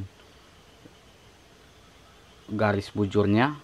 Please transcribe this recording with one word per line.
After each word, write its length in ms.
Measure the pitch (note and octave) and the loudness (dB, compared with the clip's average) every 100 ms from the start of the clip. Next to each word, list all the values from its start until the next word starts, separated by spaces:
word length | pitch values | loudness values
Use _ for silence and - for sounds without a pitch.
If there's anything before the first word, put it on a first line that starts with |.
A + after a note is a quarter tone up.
| F#2+ - - - - - - - - - - - - - - - - - - - - - - - - | -8 -16 -20 -20 -20 -20 -20 -20 -20 -20 -20 -20 -20 -20 -20 -20 -20 -20 -20 -20 -20 -20 -20 -20 -10
garis 400 | G#2 G#2+ G2+ - G#2 | -2 0 0 -2 -2
bujurnya, 640 | G2+ G#2 G2+ G#2+ C#3 D3 | 0 2 2 2 2 -2